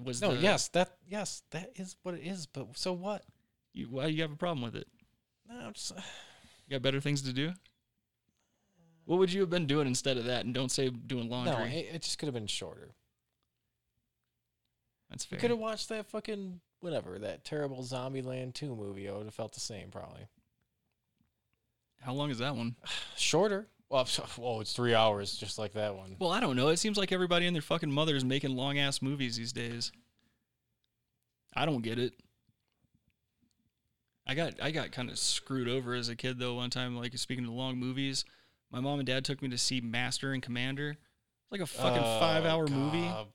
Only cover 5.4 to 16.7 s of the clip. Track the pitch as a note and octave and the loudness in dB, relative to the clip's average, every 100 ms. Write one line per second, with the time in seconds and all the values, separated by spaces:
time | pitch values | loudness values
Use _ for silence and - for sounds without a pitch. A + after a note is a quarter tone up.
5.4 | - A#3+ A#3 G#3+ - - - - - - | -16 -12 -12 -10 -10 -8 -12 -14 -18 -20
6.4 | - - - C3+ C3+ C3+ C#3+ C#3+ C3+ B2+ | -20 -20 -8 0 2 2 2 0 0 0
7.4 | D#3 F#3 _ _ _ _ _ _ _ _ | -2 -4 _ _ _ _ _ _ _ _
8.4 | _ _ _ _ _ _ - F3 F#3+ F#3+ | _ _ _ _ _ _ 2 4 6 4
9.4 | F3+ F3 D3 D3 C#3 B2 C#3 B2+ A#2 B2 | 2 2 4 4 4 2 2 2 2 0
10.4 | G2+ B2+ B2+ - C3 A#2+ A#2 B2+ A#2 B2 | 0 0 0 2 0 -2 -4 -4 -2 -2
11.4 | B2 B2+ A#2 D#3 - E3 - - D3+ A#2+ | 0 0 0 -4 -6 -6 -6 -4 -4 -4
12.4 | G#2 - F2 - - - _ _ _ _ | -4 -4 -6 -12 -16 -20 _ _ _ _
13.4 | _ _ _ _ _ _ _ _ _ _ | _ _ _ _ _ _ _ _ _ _
14.4 | _ _ _ _ _ _ _ - - - | _ _ _ _ _ _ _ -10 -8 0
15.4 | A#3+ A#3 A3 G#3+ - A3 G#3 A3 G#3+ G#3 | 2 2 -2 -4 -4 -6 -6 -8 -6 -6
16.4 | F#3+ F3+ - | -8 -12 -18